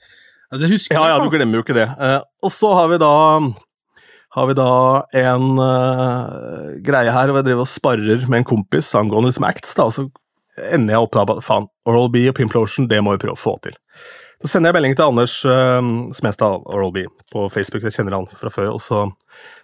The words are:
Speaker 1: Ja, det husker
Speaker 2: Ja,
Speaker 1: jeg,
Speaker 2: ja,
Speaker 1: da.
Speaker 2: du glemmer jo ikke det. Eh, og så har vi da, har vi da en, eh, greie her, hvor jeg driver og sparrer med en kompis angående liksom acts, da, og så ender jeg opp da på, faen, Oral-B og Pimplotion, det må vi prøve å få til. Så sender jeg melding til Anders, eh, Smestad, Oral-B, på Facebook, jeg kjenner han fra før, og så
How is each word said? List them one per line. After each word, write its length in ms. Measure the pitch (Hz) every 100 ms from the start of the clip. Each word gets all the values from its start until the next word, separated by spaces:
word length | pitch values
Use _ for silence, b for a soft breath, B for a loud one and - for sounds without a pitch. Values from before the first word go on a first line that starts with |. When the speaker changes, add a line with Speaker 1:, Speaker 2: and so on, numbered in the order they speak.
| b b b b b
Speaker 1:
Ja, 60 | 131
det 100 | 160
husker 240 | 208 - 156
Speaker 2:
Ja, 80 |
Speaker 1:
jeg, 80 | 160
Speaker 2:
ja, 60 | 151
Speaker 1:
da. 60 | -
Speaker 2:
du 80 | 156
glemmer 240 | 123 113
jo 40 |
ikke 120 | 117 123
det. 80 | 110 139
Eh, 220 | 135 135 - _
og 80 | 196
så 200 | - 214
har 140 | 185 165
vi 80 | 170
da, 140 | 156 147 156 156 147 107 _ _ _ b b b b
har 140 | - 131
vi 80 | 135
da 120 | 127 127 131 135 -
en, 320 | 131 127 127 131 131
eh, 1200 | 131 127 127 131 127 123 123 - 58 - 76 76
greie 300 | 101 139 117
her, 140 | 127 135
hvor 80 | 139
jeg 60 | 135
driver 160 | 123
og 80 | 127
sparrer 560 | - 143 117 107 113 123
med 120 | 117
en 60 | 120
kompis 400 | 110 98 147 - 110
angående 320 | 107 104 123
liksom 160 | 120 -
acts, 280 | - - -
da, 100 | 123
og 80 |
så 140 | 113 135 - _ _ _ -
ender 380 | - 165 110 110
jeg 80 | 117
opp 80 |
da 120 | - 101
på, 120 | 107
faen, 240 | - 107 104 _ -
Oral-B 400 | 117 123 120 127
og 60 | 127
Pimplotion, 520 | 117 120 110 - 123
det 100 | 107
må 100 | 104
vi 80 | 98 104
prøve 100 | -
å 60 | -
få 100 | 95
til. 160 | - - _ B B B B B
Så 80 | 151
sender 220 | 190 165
jeg 80 | 170
melding 140 | 135 135
til 80 | 156
Anders, 320 | 120 123 - 139
eh, 360 | 127 127 127 123 117 120 -
Smestad, 480 | 110 101 107 95 -
Oral-B, 400 | 98 95 92 92 - _
på 140 | - 101
Facebook, 320 | - 98 113
jeg 100 | 110
kjenner 240 | - 101 98
han 80 | 95
fra 240 | - 110
før, 240 | - 101
og 80 | 110
så 240 | - 107 101 95 B B B B